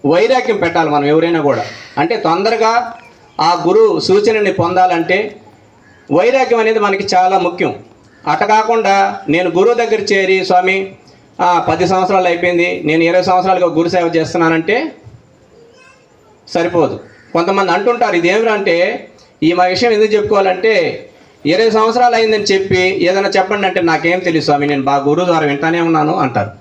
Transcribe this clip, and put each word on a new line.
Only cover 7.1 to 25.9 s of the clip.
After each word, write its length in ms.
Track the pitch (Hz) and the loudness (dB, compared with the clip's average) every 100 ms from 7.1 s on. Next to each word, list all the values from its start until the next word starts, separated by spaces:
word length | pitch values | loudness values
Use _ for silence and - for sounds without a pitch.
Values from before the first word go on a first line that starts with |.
| 185 | 0
చాలా 220 | 185 190 | 2 0
ముఖ్యం. 360 | 175 170 156 - - - _ _ - | -2 -2 -6 -6 -16 -20 _ _ -6
అట 160 | 156 | -2
కాకుండా 760 | 208 220 220 233 196 196 196 202 - | 2 2 2 0 2 2 0 -2 -2
నేను 220 | 160 180 | -2 0
గురువు 240 | 165 220 | 2 2
దగ్గర 200 | 233 220 | 2 0
చేరి, 500 | 214 196 196 185 190 | -2 0 -2 2 0
"స్వామి, 480 | 175 180 185 196 190 - - - _ - | 2 0 2 -2 -6 -12 -20 -20 _ -4
ఆ, 260 | 240 240 - | 0 0 0
పది 200 | 170 180 | -2 0
సంవత్సరాలు 380 | 190 185 190 180 | 0 2 0 0
అయిపోయింది, 560 | 175 180 170 175 - | 0 0 0 -2 -2
నేను 180 | 151 160 | -2 0
ఇరవై 200 | 165 180 | 2 2
సంవత్సరాలుగా 440 | 185 185 185 185 170 | 2 0 2 2 2
గురు 220 | 151 170 | 0 0
సేవ 180 | 185 170 165 | 0 0 -2
చేస్తున్నానంటే" 760 | 160 170 165 165 165 226 320 - - - _ _ _ - 466 - - _ _ _ _ _ - | -2 0 0 0 0 -2 -4 -12 -20 -20 _ _ _ -20 -20 -20 -20 _ _ _ _ _ -6
సరిపోదు. 520 | 175 170 170 135 98 - - - | -4 -2 0 0 -2 -14 -20 -6
కొంతమంది 400 | 165 175 190 190 | -4 -2 -2 0
అంటుంటారు, 440 | 180 214 233 220 175 | 0 0 0 0 0
"ఇదేమిరా?" 360 | 170 208 226 | 0 0 0
అంటే, 560 | 208 196 170 190 247 - - - _ | -2 0 0 0 -4 -12 -20 -20 _
ఈ 100 | 156 | 0
మా 120 | 175 | 2
విషయం 280 | 180 185 240 | 0 2 0
ఎందుకు 200 | 214 214 | 2 2
చెప్పుకోవాలంటే, 960 | 214 208 208 190 180 220 185 151 - - - - _ 143 | 2 0 0 0 0 0 2 0 -6 -14 -20 -20 _ -2
ఇరవై 240 | 180 226 | 0 2
సంవత్సరాలు 440 | 214 220 247 247 | 2 0 2 2
అయిందని 280 | 233 220 214 | 2 0 0
చెప్పి 640 | 202 196 190 185 185 - 170 | 0 0 0 0 0 0 0
ఏదైనా 220 | 190 196 | 0 0
చెప్పండి 380 | 196 190 208 190 | -2 -2 -2 -2
అంటే, 160 | 180 | 0
"నాకేం 360 | 170 156 165 185 | 0 0 0 -2
తెలియదు 260 | 180 160 | -2 -2
స్వామి, 220 | 139 143 147 | 0 0 0
నేను 160 | 143 | -2
బాగా 220 | 131 139 | -2 0
గురువు 220 | 139 156 180 | 0 0 0
ద్వారా 200 | 165 147 | 0 0
వింటానే 340 | 143 160 170 | -2 -2 -2
ఉన్నాను" 380 | 165 | 0